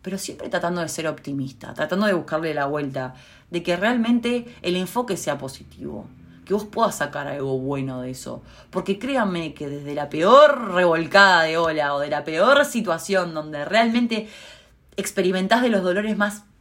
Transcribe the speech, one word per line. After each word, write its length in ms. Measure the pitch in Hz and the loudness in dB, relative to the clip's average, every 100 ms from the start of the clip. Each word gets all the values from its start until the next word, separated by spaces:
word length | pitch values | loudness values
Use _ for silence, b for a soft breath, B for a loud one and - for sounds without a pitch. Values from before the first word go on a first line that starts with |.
Pero 160 | - 196 | -8 -8
siempre 300 | - - - | -10 -10 -6
tratando 320 | 180 175 175 | -4 -2 -4
de 80 | 160 | -4
ser 200 | - 156 | -4 -6
optimista, 680 | 151 - 139 131 - - | -6 -8 -6 -6 -10 -14
tratando 320 | - 151 185 208 | -6 -4 0 2
de 60 | |
buscarle 420 | 180 143 156 165 | 0 -2 -4 -4
la 120 | 147 139 | -4 -2
vuelta, 480 | 151 143 135 127 B B B B | -2 -4 -6 -8 B B B B
de 120 | 170 | -6
que 140 | 170 175 | -2 0
realmente 800 | 208 247 226 240 240 240 233 - | 0 0 2 0 0 -4 -6 -8
el 140 | - 180 | -4 -2
enfoque 400 | 180 240 240 180 | -2 -4 -4 -4
sea 200 | - 139 | -4 -6
positivo, 720 | 135 - - - - - - - B B | -8 -14 -20 -14 -12 -12 -14 -20 B B
que 100 | - | -4
vos 100 | 202 | -4
puedas 320 | 214 220 220 - | -2 0 0 0
sacar 300 | 143 147 143 | -6 -6 -8
algo 320 | 143 135 131 | -6 -4 -2
bueno 440 | 131 139 135 127 | -2 -4 -4 -6
de 80 | 127 | -10
eso. 320 | 131 127 120 B B B | -10 -12 -14 B B B
Porque 280 | 185 175 196 | -6 -4 -4
créanme 540 | 254 262 208 175 160 | -2 -2 0 -2 -6
que 160 | 139 143 | -10 -10
desde 260 | 143 143 | -8 -6
la 140 | 143 143 | -6 -4
peor 680 | 156 180 262 311 269 220 | 0 8 10 10 6 0
revolcada 680 | 180 175 160 160 196 196 175 | 2 4 4 4 8 8 8
de 140 | 160 160 | 4 2
ola 360 | 165 156 143 | 0 0 0
o 60 | 143 | -2
de 80 | 147 | -2
la 160 | 151 | -4
peor 400 | 139 156 220 285 | -4 2 4 6
situación 680 | 285 240 180 165 - 190 175 | 4 -2 -2 -4 0 -2 0
donde 300 | 156 151 147 | -6 -8 -8
realmente 640 | 147 214 233 233 233 220 214 B B B B _ _ - | -2 0 2 0 0 -2 -6 B B B B _ _ -8
experimentás 680 | 185 - 185 185 190 233 | -6 -2 0 0 2 2
de 80 | 247 | 2
los 120 | 202 | 2
dolores 340 | 180 185 214 202 | 0 -2 -2 -2
más 280 | 208 208 _ _ | -2 -4 _ _